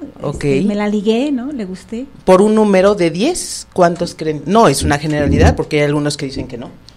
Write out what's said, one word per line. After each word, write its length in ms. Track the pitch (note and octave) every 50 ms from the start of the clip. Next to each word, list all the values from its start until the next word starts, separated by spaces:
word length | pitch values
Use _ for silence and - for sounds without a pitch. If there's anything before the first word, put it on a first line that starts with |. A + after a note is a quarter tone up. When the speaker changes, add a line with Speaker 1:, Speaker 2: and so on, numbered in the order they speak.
| D4+ -
Speaker 1:
<laughs> 120 | - - -
Ok. 200 | - C#3+ - -
Speaker 2:
este, 160 | C#3+ C3+ - F#3
"me 100 | G#3 G#3
la 140 | G3+ G#3 G#3
ligué", 440 | G#3 G#3+ F#3+ A3 A3 A#3 C#4 D4+
¿no? 200 | C#4+ A#3+ A#3 C#4+
Le 140 | D#4 A#3+ G#3
gusté. 420 | F3+ F#3 F3+ - - A3+ A3+ C4+ - - - -
Speaker 1:
Por 160 | - F#3 F3+
un 140 | G#3 G#3+ G#3+
número 400 | G#3+ G#3+ G#3 G3 F#3 F#3 G3+ G#3
de 160 | - F3 E3
diez, 560 | D3+ F3 A3 D#4+ F4+ - - - - - - - _
¿cuántos 420 | - F3 E3+ F3 - F3 E3+ -
creen? 260 | - D#3+ D#3 D3+ D3 C#3 D#3
No, 200 | G3 A3+ A3+ E3
es 140 | C#3 -
una 160 | - - D3 C#3+
generalidad, 580 | - D#3 D3+ D3 D3 D3 D#3+ D3+ D3+ C#3+ C3
porque 220 | - C#3+ - D3+ D3
hay 40 | D3
algunos 320 | C#3+ D3 D3+ D3 D3 C#3+ -
que 80 | C#3+ C3+
dicen 200 | B2 C3+ C3 -
que 100 | B2+ A#2
no, 120 | C3 E3+ - - - - -